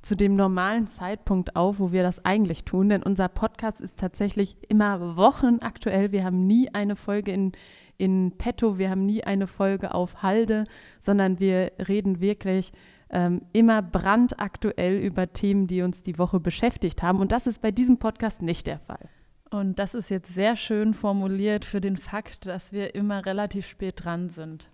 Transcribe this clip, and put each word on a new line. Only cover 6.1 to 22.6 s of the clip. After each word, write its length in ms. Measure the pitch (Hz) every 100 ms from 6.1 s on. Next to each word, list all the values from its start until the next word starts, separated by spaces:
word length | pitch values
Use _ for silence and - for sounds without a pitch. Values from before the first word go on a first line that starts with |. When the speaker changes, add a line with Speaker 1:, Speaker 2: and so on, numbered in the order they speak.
Speaker 1:
Wir 120 | 202
haben 220 | 185 180 185
nie 260 | 220 262
eine 220 | 202 202
Folge 380 | 202 - 202 202
in, 200 | 190 190 180 - - - _
in 400 | 190 190 185 -
petto, 400 | - 247 226 190
wir 120 | 190
haben 160 | 190 196
nie 180 | 214
eine 240 | - 196 196
Folge 440 | - 196 196 -
auf 300 | - 180 -
Halde, 420 | 196 208 226 214 214 - - -
sondern 400 | - 202 190 180
wir 320 | 190 185 180 - 185
reden 320 | 202 196 180
wirklich, 520 | 190 208 190 190 185 - - - _
ähm, 320 | - 175 175 -
immer 280 | 220 226 220
brandaktuell 1160 | 185 175 185 214 247 - 202 - 214 - 180 196
über 340 | 123 185 180
Themen, 360 | - 202 202 190
die 140 | 180
uns 200 | 180 180
die 160 | - 160
Woche 220 | 175 185
beschäftigt 600 | 170 - 240 - 170 -
haben. 180 | 175 190
Und 120 | 196
das 140 | 233 247
ist 160 | 214
bei 80 | 220
diesem 280 | 208 247 240
Podcast 440 | 220 220 220 -
nicht 240 | 170 170 -
der 140 | 151
Fall. 280 | - - - _ _ _ _
Speaker 2:
Und 280 | 208 196 185
das 160 | 196
ist 140 | 240 -
jetzt 240 | 190 -
sehr 220 | 180 208 233
schön 380 | - 214 214
formuliert 680 | 214 208 202 190 190 208 208
für 160 | - 202
den 160 | 196 196
Fakt, 500 | - 208 - - 190
dass 260 | 180